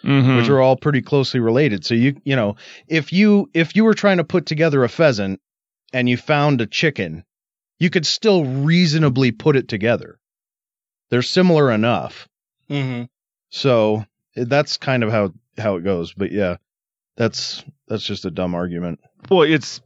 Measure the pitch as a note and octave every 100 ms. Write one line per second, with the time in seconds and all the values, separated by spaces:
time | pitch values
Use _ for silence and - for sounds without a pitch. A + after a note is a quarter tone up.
0 | - C#3 C3 B2+ A#2 C#3 C3 C3 D3+ C3+
1 | A2 C#3+ C3 C3 A2+ A#2+ D3+ G2+ - A#2
2 | B2+ C#3 - C3+ G2+ - - - - D#3+
3 | C#3+ F3+ G#3+ G3+ F#3 E3 E3 F#3+ A3 G#3
4 | G3+ F#3 D#3 F#3 D#3 D#3 E3 C#3+ A#2+ -
5 | D#3+ G#2+ G2 F#2+ _ _ _ _ _ B2+
6 | B2 B2 - D3 D3 C3+ A2 - E3 -
7 | F2+ D#2 - _ _ _ _ - F3 F#3+
8 | D3+ - A3 F#3+ C#3 C3 C#3+ E3+ F3 D#3
9 | D3+ B2+ C3 - D#3 C3+ A#2 A2 A2 A2
10 | - - _ _ _ _ _ _ _ _
11 | _ A#2+ B2 F#3 F#3 D#3+ C#3 G#2+ A2+ G2+
12 | C2 - - _ _ _ - C#3+ C3+ B2
13 | A#2+ _ _ _ _ - C#3 A#2+ G#2+ G#2+
14 | G#2+ _ _ - B2 C#3+ D3 - - B2+
15 | A2 A2+ G2+ - _ - A2 F#2+ F#2 F#2
16 | E2+ F#2+ G2 G2+ F#2+ F2 _ _ _ _
17 | _ - A2+ - - - - - - A2
18 | - G2+ F#2+ E2 F2+ F2 F2+ E2+ F2 D#2+
19 | _ _ - F#3+ D3+ D#3 - -